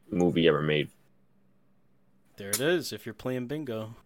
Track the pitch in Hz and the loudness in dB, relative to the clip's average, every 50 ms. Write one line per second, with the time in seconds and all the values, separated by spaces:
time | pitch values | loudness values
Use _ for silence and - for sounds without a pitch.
0 | _ - - 87 90 87 78 85 82 80 73 71 76 76 76 73 71 - - _ | _ -4 0 2 2 4 4 4 6 6 6 4 2 2 0 0 0 -4 -8 _
1 | _ _ _ _ _ _ _ _ _ _ _ _ _ _ _ _ _ _ _ _ | _ _ _ _ _ _ _ _ _ _ _ _ _ _ _ _ _ _ _ _
2 | _ _ _ _ _ _ _ - 101 98 107 113 135 160 180 170 123 - 110 104 | _ _ _ _ _ _ _ -12 -8 -4 -2 0 2 2 2 0 -2 -4 -10 -10
3 | - 113 107 - - 127 127 127 123 120 147 156 151 120 113 110 110 110 117 - | -10 -12 -12 -8 -6 -4 -4 -4 -4 -6 -6 -6 -6 -6 -6 -6 -6 -10 -12 -16
4 | - | -20